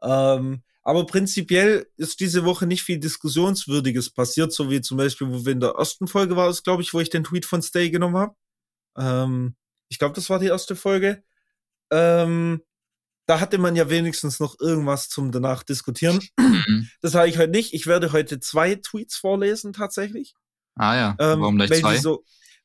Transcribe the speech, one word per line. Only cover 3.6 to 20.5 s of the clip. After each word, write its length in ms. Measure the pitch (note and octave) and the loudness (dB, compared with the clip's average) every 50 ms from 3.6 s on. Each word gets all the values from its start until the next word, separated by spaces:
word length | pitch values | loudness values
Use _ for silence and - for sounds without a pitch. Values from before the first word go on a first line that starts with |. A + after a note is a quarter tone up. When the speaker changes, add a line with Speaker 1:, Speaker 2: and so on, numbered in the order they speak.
| - C#3 C#3 D3 C3 C3+ A#2+ B2+ B2 - | -2 -2 -2 0 0 0 0 -2 -2 -4
Speaker 1:
passiert, 420 | - - A#2+ B2 - D#3 D#3+ D#3+ - | -2 -2 -2 -2 0 0 0 0 0
so 180 | - D3 C3 | -2 -2 0
wie 100 | C#3 C3+ B2 | -2 -2 -2
zum 160 | - C3 C3 | -2 -2 0
Beispiel, 300 | C#3 C#3 C3+ - C#3 C3 | 0 0 -2 -2 -6 -4
wo 140 | B2+ B2 A#2+ | -4 -4 -2
wir 80 | C3+ C3 | -2 -2
in 80 | B2 | 0
der 100 | B2 - | 0 0
ersten 360 | - - D#3 - - - F#3+ | 0 0 -2 -2 -2 -6 -6
Folge 300 | F3+ - G3+ G3 F3 F3+ | -2 0 0 0 2 2
war, 120 | F3+ F3+ F3 | 2 2 2
ist, 120 | F3 - - | 0 -2 -2
glaub 160 | F#3 F#3 E3+ | -2 0 0
ich, 120 | E3+ - - | -2 -2 -2
wo 60 | E3+ | -2
ich 100 | E3 D#3+ | -2 -2
den 140 | - E3 D#3 | -2 -4 -4
Tweet 220 | - F3 F3 - | -2 -4 -4 -4
von 160 | - F3+ E3+ D#3 | -2 -4 -4 -2
Stay 280 | - - F3 F3 E3+ | -2 -2 -2 0 0
genommen 260 | E3 E3+ F3+ F3 F3 | 0 0 0 0 0
hab. 200 | F#3 G3+ G#3+ - _ _ _ _ _ _ _ _ _ _ _ - | 0 -2 -2 -4 _ _ _ _ _ _ _ _ _ _ _ -10
Ähm, 600 | C3 C3 C3 B2+ B2+ C3 C3 B2+ B2+ B2+ B2 B2 _ _ _ _ _ _ - | -4 -2 -2 0 0 0 -2 -2 -2 -4 -4 -8 _ _ _ _ _ _ -12
ich 100 | - - | -6 -4
glaub, 160 | D3 C#3+ D3 | -2 -2 -2
das 160 | F#3+ E3+ - | -4 -4 -2
war 80 | F#3+ F3+ | -2 0
die 80 | F#3+ | 0
erste 300 | F#3+ F3 F#3 - - F#3+ | 0 0 -2 -4 -6 -8
Folge. 480 | - - G3 G3 F#3+ G3 G3 G3+ G3+ _ _ _ _ _ _ _ _ _ _ _ _ _ - | -4 -2 0 0 2 2 0 -2 -4 _ _ _ _ _ _ _ _ _ _ _ _ _ -2
Ähm, 720 | D#3 D#3+ E3+ E3+ E3+ E3+ E3+ E3+ E3+ E3+ E3+ E3+ E3 D#3+ - _ _ _ _ _ _ _ _ _ _ _ _ | 2 4 4 6 4 4 4 2 2 0 0 0 -2 -4 -8 _ _ _ _ _ _ _ _ _ _ _ _
da 140 | - E3 D#3 | 0 2 2
hatte 160 | G3 G3 G3+ | 0 0 0
man 180 | F#3+ F3+ F3 E3+ | 2 2 2 4
ja 140 | E3+ D#3+ C#3+ | 2 2 2
wenigstens 500 | E3 E3+ E3 E3 D3+ - - C#3+ B2+ - | 2 0 0 0 -2 -4 -4 -4 -4 -4
noch 220 | D3+ C#3+ - - | -4 -6 -6 -4
irgendwas 480 | C#3+ E3 D#3+ D#3 D3 C#3+ C#3+ C3 - - | -2 0 0 0 0 0 -2 -2 -4 -6
zum 240 | - D3 C#3 C3 A#2+ | -6 -4 -4 -2 -2
danach 300 | B2 B2+ C3 C3 B2+ - | -2 0 -2 -2 -4 -4
diskutieren. 580 | - C#3 B2 - - A#2 - E3 E3+ F3 G3 G3 - - | -6 -6 -6 -6 -6 -6 -2 0 2 2 0 -2 -4 0
<clears throat> 40 | - B3+ C4 G#3+ F3 - | 2 4 4 4 4 2
Speaker 2:
Mhm. 220 | - - A2 A2+ - _ _ - | 2 0 0 0 -4 _ _ -4
Speaker 1:
Das 120 | E3+ - | 0 4
habe 140 | F3 E3+ F3 | 4 4 4
ich 80 | E3+ | 4
heute 140 | E3 E3 D#3+ | 2 2 2
nicht. 240 | E3+ A3+ A3+ - - | 2 0 -2 -2 -4
Ich 120 | D#3+ - | -4 0
werde 260 | D#3+ F3 F3 E3+ D#3 D3 | 2 2 2 2 2 0
heute 280 | D#3 D3+ - D3 B2+ | 0 0 0 -4 -8
zwei 360 | - - - D#3 E3 F#3 G3+ | -6 -2 0 2 2 2 0
Tweets 400 | G3+ - - - G#3 A3+ - - | -2 -6 -10 -10 -10 -10 -10 -10
vorlesen, 580 | - - F#3+ G3 G3 G3 G3+ G#3+ A3+ - G3+ G3 | -6 -2 -2 0 0 0 -2 -2 -4 -6 -12 -10
tatsächlich. 600 | G#3 G#3 G3 - G3+ G3 G3+ G#3+ - C#4 - _ _ _ _ | -8 -8 -6 -6 -6 -6 -6 -8 -12 -14 -14 _ _ _ _